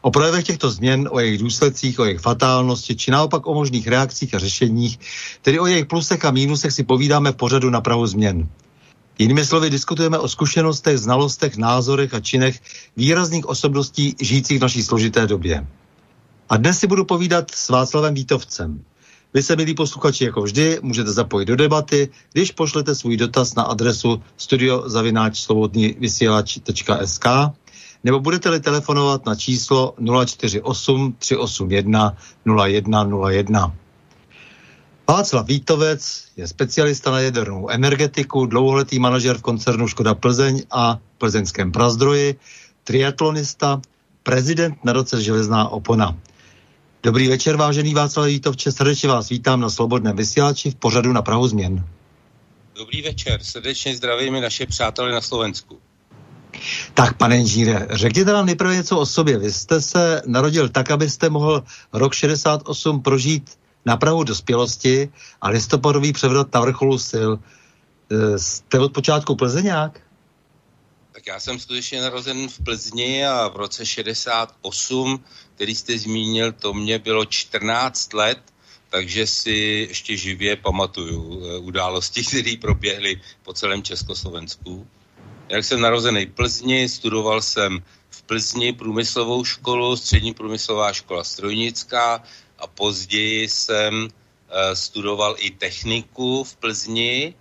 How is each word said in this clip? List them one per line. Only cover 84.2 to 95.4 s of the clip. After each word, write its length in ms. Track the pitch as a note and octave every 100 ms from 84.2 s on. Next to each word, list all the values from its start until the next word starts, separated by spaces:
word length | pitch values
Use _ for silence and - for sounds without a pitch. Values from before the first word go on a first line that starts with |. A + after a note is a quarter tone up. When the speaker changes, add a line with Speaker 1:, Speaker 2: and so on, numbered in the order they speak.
| F#2+ E2+ E2 - - F2+ - _ _ _ - - -
Speaker 2:
Jak 160 | G#2 G#2+
jsem 160 | B2+
narozený 440 | A#2 A#2 A#2+ G#2+ G2
v 40 |
Plzni, 600 | - B2 - B2+ C3 B2
studoval 520 | - A2+ A2 A2 A2
jsem 420 | - - G2 F#2 - _ _
v 120 | -
Plzni 520 | - A2+ G#2+ B2 A#2+
průmyslovou 720 | A#2+ A2+ G#2+ A#2 B2 A#2 A#2+
školu, 540 | B2 - B2 B2 B2 B2
střední 360 | - A#2+ A2
průmyslová 600 | A2+ A2 A2 - G#2+ G#2
škola 300 | G2 - F2
strojnická 1000 | - - G2+ A2 A#2 A#2 - A#2+ A#2+ A#2 - - _ _
a 80 | -
později 840 | - G#2 F#2+ F#2 G#2 G#2+ A2 A2
jsem, 580 | - - G#2+ G#2+ A2 A2 _ _ _ _
e, 260 | F#2 F#2+ F#2
studoval 600 | - G#2+ G2+ G#2 G#2
i 140 | A2